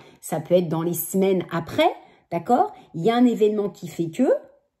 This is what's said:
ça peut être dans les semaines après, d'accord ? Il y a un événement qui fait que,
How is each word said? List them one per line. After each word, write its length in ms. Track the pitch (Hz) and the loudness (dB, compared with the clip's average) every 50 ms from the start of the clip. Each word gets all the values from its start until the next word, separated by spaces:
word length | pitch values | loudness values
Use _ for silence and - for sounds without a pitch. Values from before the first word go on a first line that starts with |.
| - - - _ | -20 -20 -20 _
ça 200 | - - 170 160 | -10 -8 -6 -6
peut 140 | 156 - 175 | -2 2 2
être 140 | 185 180 156 | 2 2 2
dans 140 | 160 160 | -2 -2
les 120 | 165 175 175 | -2 -4 -4
semaines 500 | 165 - - - 190 190 196 190 180 170 - | -6 -6 -4 0 0 2 2 2 0 -2 -4
après, 400 | - 165 160 - - - 311 359 - - - - _ _ _ - | -6 -8 -6 -6 -2 0 0 0 0 -4 -16 -20 _ _ _ -8
d'accord ? 420 | 170 170 170 - 240 294 392 415 - - - _ - | -8 -6 0 0 2 2 2 0 -2 -14 -20 _ -8
Il 80 | 165 | -2
y 80 | 165 220 | 0 0
a 60 | 233 | 2
un 80 | 247 247 | 4 4
événement 460 | 240 220 190 214 208 214 208 202 196 | 4 4 4 2 2 2 0 -4 -4
qui 180 | - - - 170 | -6 -10 -16 -14
fait 220 | - - 170 160 | -6 -6 -6 -6
que, 180 | 160 - 254 311 523 605 - - _ _ _ _ _ _ | -2 0 2 2 2 0 -2 -12 _ _ _ _ _ _